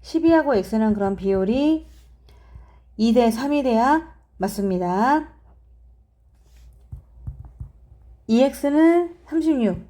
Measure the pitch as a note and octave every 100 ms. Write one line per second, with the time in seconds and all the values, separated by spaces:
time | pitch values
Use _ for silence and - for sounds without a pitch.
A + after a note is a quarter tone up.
0 | - E4 E4 E4 C#4+ A#3 F#3 A3 A3 G3+
1 | G3 G3 F#3+ F#3+ F#3+ B3 D4 D#4 D#4+ -
2 | _ - _ - - - - - _ -
3 | A3 A#3+ A#3 A3 C#4 D4 C4 A3+ B3 D#4
4 | D#4+ - _ _ F#3+ G#3 G3 F#3 F3+ F3+
5 | A#3+ D4+ D4+ - _ - _ - - _
6 | _ _ _ _ _ - - - - -
7 | _ - - - - - - - - -
8 | - - - A3+ C4+ C4+ C#4+ D4 D#4+ E4+
9 | F4 - - D#4+ D#4 C#4+ A3 F3 -